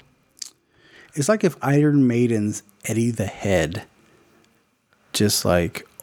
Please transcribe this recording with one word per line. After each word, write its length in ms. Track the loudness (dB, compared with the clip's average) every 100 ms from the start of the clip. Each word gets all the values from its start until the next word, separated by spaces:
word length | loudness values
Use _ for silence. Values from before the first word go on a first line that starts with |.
| _ _ _ _ -20 _ _ _ _ -20 -10
it's 140 | -4 -2
like 140 | 0
if 140 | -2 -2
Iron 460 | 0 2 4 4 4
Maiden's 560 | 2 2 2 -2 -4 -12 _
Eddie 260 | -4 -2 -2
the 160 | -2 -6
Head 560 | -4 0 0 0 -6 -14 _ _ _ _ _ _ _ _ _ _ _ _
just, 320 | -2 0 0
like, 400 | 0 0 0 -6 -18 -8